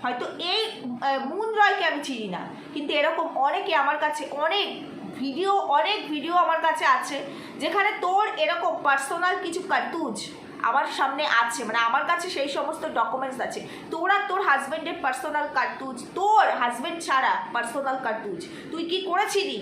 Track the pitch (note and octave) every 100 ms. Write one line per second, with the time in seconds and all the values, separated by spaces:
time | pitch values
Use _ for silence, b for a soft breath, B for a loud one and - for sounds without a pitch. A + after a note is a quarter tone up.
0 | B3+ B3 F4 C#4+ E4+ G4+ A4 - C4 A#3+
1 | C4+ C4+ B3+ F4 A4 G#4+ G#4 G4 E4+ D4
2 | C#4+ B3 G#3 F3 - B B D4 D4 D4+
3 | D4 E4 D#4+ C4 C4+ F4 G4 D#4 C#4 D4
4 | D4+ D4+ C#4+ C#4 D#4 G4+ F4+ - - -
5 | - - C4+ C4 G4 G4 - C#4+ E4 G#4
6 | - D4+ C#4+ F4 D#4+ D#4+ E4 D#4 D#4+ B3
7 | - - - B B B D4+ G4+ G4+ G#4+
8 | F4+ F#4+ G#4 D#4 D4+ E4+ E4+ D#4+ C#4+ C4+
9 | - E4+ F4+ F#4 F4+ E4 - C4+ A#3+ E4
10 | C#4+ G#3 - - - - A3+ B3+ D4+ -
11 | C4+ C#4 D4+ A3+ B3+ - A3 A3+ A3+ C4
12 | D4+ E4+ F4 - C#4+ D#4+ C#4+ D#4 C4+ A#3+
13 | - C4 C4+ B3+ G3+ - - B B E4
14 | F4+ G4+ G4 F#4 F#4 C#4 B3 D#4 D#4 -
15 | C4+ B3+ D#4 D4 D4 C4 A#3+ - - -
16 | - - G4 G#4+ F#4+ - A#3+ A#3+ D4+ E4+
17 | E4+ C4+ B3 F3+ - A#3 A#3 C#4+ C4 C4
18 | B3+ G#3+ G#3 E3+ - B B D#4+ E4+ F#4
19 | - F4 G#4 G4+ D4+ A3+